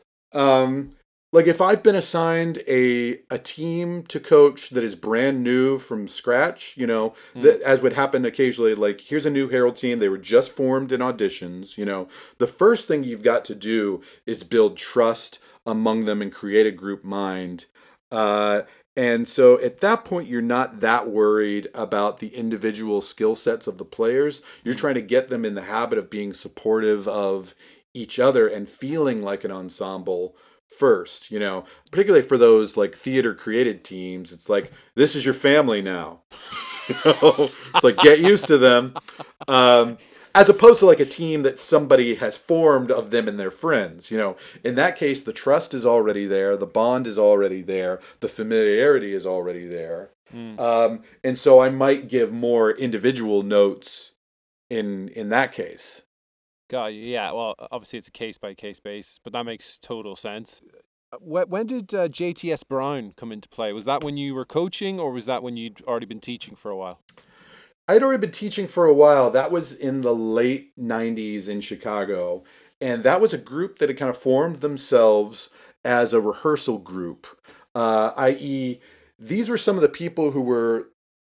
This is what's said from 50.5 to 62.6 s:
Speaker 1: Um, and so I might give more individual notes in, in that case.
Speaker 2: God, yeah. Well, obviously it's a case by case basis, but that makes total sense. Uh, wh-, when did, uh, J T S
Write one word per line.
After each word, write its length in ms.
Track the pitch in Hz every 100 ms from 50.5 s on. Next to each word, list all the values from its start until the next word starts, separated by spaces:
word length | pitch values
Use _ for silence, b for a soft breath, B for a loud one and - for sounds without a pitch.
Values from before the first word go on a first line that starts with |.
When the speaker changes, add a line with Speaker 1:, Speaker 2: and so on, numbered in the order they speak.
| 107
Speaker 1:
Um, 420 | 120 117 117 113 - b
and 120 | 131 127
so 240 | 147 131
I 80 | 127
might 380 | 135 135 139 135
give 260 | 127 113
more 380 | 117 120 117 110
individual 720 | 110 131 110 113 131 110 101
notes 720 | 101 101 101 98 - - - _ _ _ _ _ -
in, 380 | 117 104 98 95
in 220 | - 104
that 200 | 117 131
case. 520 | - 87 - - - _ _ _ _ _ _ _
Speaker 2:
God, 220 | 127 110
yeah. 400 | 107 117 120 98
Well, 240 | 110 113 - -
obviously 260 | 123 110 117
it's 80 | -
a 60 |
case 260 | - 113 -
by 160 | 104
case 240 | 98 104 95
basis, 400 | 104 104 95 -
but 80 | -
that 120 | 117
makes 320 | 117 113 - -
total 380 | - 117 104
sense. 480 | 95 107 107 113 - - _ _ _ _
Uh, 40 | -
wh-, 340 | 175 165 185
when 160 | 185 226
did, 260 | 254 196
uh, 140 | 202 175
J 260 | 135 175
T 200 | 175 170
S 100 | 151